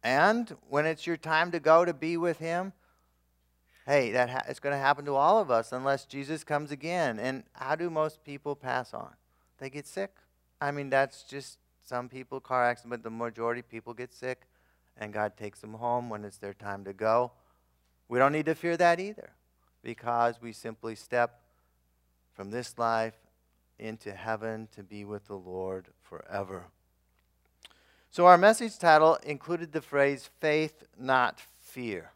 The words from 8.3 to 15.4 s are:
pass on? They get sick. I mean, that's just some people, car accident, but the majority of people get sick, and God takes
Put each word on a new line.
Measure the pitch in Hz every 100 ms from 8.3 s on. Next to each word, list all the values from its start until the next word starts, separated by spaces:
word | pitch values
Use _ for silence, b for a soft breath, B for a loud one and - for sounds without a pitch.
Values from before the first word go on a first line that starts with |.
| 143 147 143
pass | 127 127 120
on? | - - - _ _ _ _
They | 135
get | 143 139
sick. | - 196 _ _ _ _ _
I | 143
mean, | 143 139
that's | 135 135 -
just | - 139 135 - _ _
some | - 123 123
people, | 131 131 131
car | - 127
accident, | 120 120 120
but | 120
the | 113
majority | 113 117 113 117 120
of | 120
people | 117 113 113
get | 123
sick, | - 127 127 _ _ _ _ _ _
and | 107
God | 104 104
takes | -